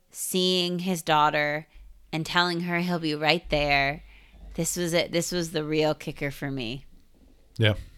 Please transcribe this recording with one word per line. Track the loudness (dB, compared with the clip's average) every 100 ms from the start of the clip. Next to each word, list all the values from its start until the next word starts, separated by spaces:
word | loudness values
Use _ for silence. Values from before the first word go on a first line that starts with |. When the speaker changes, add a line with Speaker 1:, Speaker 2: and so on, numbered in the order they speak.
| _
Speaker 1:
seeing | -10 -2 2 2 2 0 -2
his | -2 -2
daughter | 2 4 4 2 0 -2 -8 -20 -20 -20 -8
and | -6 0
telling | 2 2 0
her | -2 0
he'll | 0 -2
be | -2 0
right | 2 2 2
there. | 0 2 2 2 -2 -12 -20 -20 -20 -12
This | -4 -4 -2
was | 0
it. | 0 2
This | -2 0
was | -2 -2
the | -4 0
real | 2 2
kicker | 0 -6 -6 -6
for | -6 -6
me. | -6 -6 -8 -12 -20 -20 _ -20 -20 _ 2
Speaker 2:
Yeah. | 2 2 -6